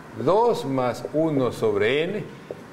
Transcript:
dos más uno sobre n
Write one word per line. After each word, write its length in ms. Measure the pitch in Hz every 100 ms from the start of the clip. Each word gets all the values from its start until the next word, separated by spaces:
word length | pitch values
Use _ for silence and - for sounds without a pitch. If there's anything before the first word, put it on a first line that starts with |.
| - 110
dos 440 | 120 196 233 208 139
más 380 | 131 123 113 -
uno 380 | 147 160 143 123
sobre 520 | 92 113 101 107 139
n 200 | 170 202 - - - - -